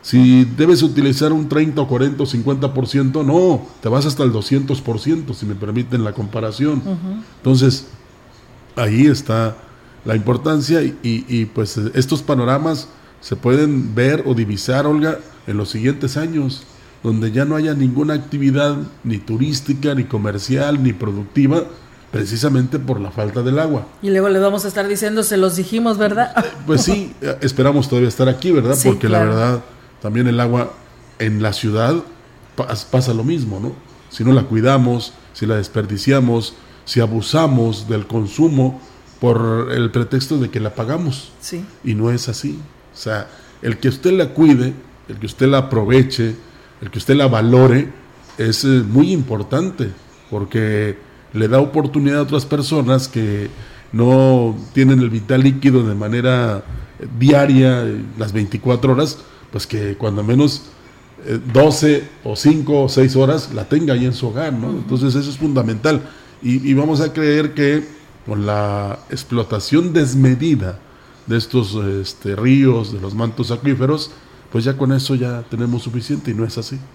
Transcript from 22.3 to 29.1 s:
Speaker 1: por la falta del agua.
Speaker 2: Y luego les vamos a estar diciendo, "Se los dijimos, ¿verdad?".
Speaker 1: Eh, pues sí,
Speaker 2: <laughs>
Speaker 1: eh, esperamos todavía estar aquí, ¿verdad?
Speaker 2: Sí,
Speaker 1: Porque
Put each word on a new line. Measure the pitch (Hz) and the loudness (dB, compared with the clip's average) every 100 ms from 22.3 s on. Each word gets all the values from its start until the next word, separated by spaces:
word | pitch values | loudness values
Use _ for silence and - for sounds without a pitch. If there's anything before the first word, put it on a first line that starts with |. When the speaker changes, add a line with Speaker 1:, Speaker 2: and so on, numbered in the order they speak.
| 113 143 131 123 143 | -2 0 0 0 -4
Speaker 1:
por | 127 107 | -4 -4
la | 98 | -4
falta | 98 104 120 | -6 -4 -2
del | 123 139 | -2 0
agua. | 160 131 - - | 0 -4 -6 -8
Speaker 2:
Y | 196 | -2
luego | 190 196 | 0 2
les | 190 | 2
vamos | 196 202 | 2 0
a | 196 | -4
estar | 202 202 | -4 -4
diciendo, | 202 208 220 | -2 -2 -2
"Se | 214 196 | 0 2
los | 185 170 | 0 0
dijimos, | 185 226 233 208 | -2 -2 0 0
¿verdad?". | 208 208 240 233 | 0 0 0 -2
Speaker 1:
Eh, | - - 147 | -4 -6 0
pues | 143 | 0
sí, | - 202 190 - | 2 -2 -4 -8
Speaker 2:
<laughs> | |
Speaker 1:
eh, | 139 135 | -8 -2
esperamos | 139 131 135 143 - | -2 2 2 2 2
todavía | 123 123 | 2 0
estar | - 131 | 2 0
aquí, | 127 185 | 0 2
¿verdad? | 156 120 135 | 2 2 2
Speaker 2:
Sí, | 127 | 2
Speaker 1:
Porque | 107 113 | 2 2